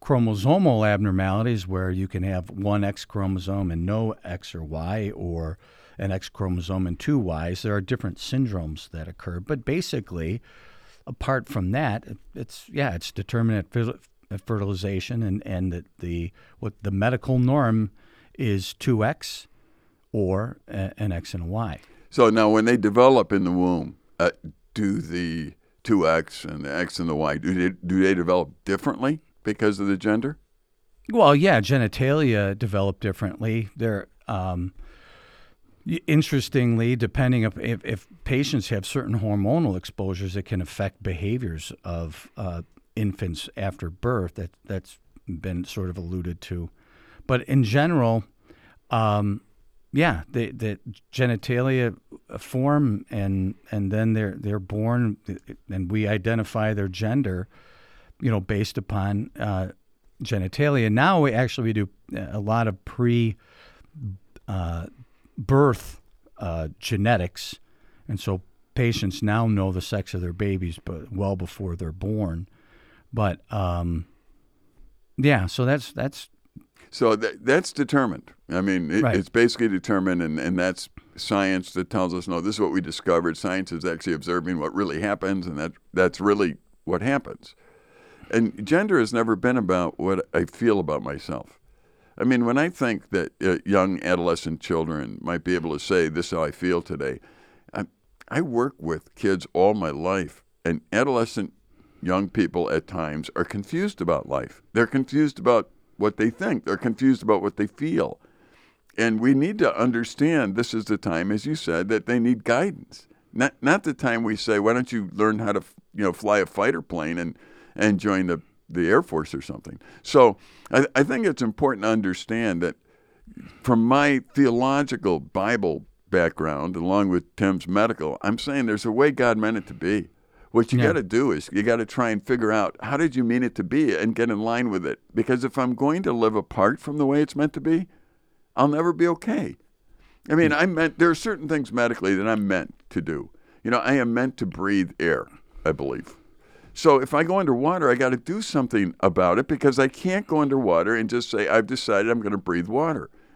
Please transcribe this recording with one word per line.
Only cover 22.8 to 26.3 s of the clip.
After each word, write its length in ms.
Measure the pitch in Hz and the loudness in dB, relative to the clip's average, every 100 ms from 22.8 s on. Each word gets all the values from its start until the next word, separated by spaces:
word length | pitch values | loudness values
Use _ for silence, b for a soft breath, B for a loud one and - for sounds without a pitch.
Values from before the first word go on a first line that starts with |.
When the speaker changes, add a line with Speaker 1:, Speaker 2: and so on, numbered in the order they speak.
| 104 107 127 131 95 | 4 8 8 8 4
Speaker 2:
in 140 | 98 90 | 2 2
the 60 | |
womb, 420 | 90 90 85 - - _ - | 2 2 0 -4 -12 _ 0
uh, 120 | 87 - 80 - _ | 0 0 -12 -18 _
do 260 | - 101 104 | -4 -2 -2
the 540 | 82 87 85 82 73 - _ _ | -4 -4 -4 -4 -8 -14 _ _
two 240 | - 101 80 | 0 4 4
X 380 | 82 78 | 2 0